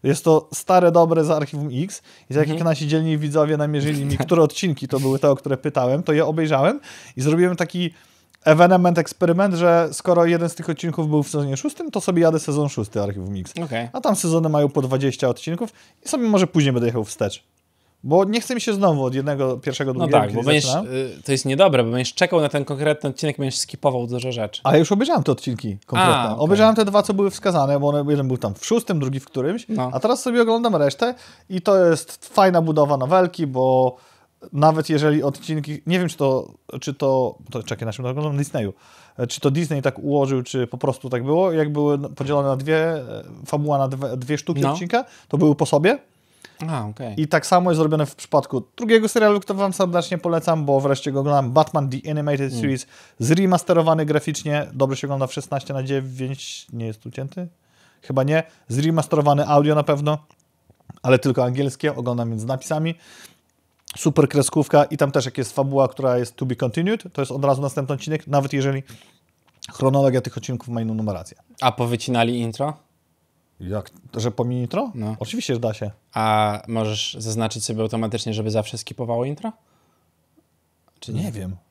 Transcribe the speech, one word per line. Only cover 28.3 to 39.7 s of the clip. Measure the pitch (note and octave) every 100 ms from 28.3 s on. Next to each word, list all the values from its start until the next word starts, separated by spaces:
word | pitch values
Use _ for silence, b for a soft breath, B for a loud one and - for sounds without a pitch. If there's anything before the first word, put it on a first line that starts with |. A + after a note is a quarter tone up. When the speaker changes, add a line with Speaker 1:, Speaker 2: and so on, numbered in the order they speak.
| B2+
Speaker 1:
tam | A2
w | G2 -
szóstym, | A#3 A3 E3+
drugi | C3+ C3+
w |
którymś, | - C3+ C3 A3 -
Speaker 2:
No. | A3 B2+
Speaker 1:
a | C3
teraz | G#3+ A#3+
sobie | B3+ A#3+
oglądam | A3+ A3+ A#3+ F3+
resztę | C#3+ - A#3 B3 B B B
i | F#3
to | F#3+ G3 F3
jest | D#3+ - - -
fajna | - F#3+ F3
budowa | D#3+ D3+ D3 C#3+
nowelki, | C3 F#3 F3+ F3 D#3
bo | B2+ C3 C3 C3 B2+ b b b _ -
nawet | C#3+ D#3 D#3 D3+
jeżeli | D3+ D3+ D3+
odcinki, | C#3+ C#3 - D#3 C#3+ D3+ -
nie | F3+
wiem, | F3+
czy | -
to, | C#3 C3 - - _ -
czy | -
to, | C#3 C#3 C3 B2+ - -
to | B2
czekaj, | G#2 A2+ A2+
na |
czym | G#2
to | B2
oglądam? | C3 D3+ C#3+
Disneyu. | C#3+ D3 G#2 - b b b -
E, | A#2+
czy | -
to | C#3+
Disney | C#3 D#3+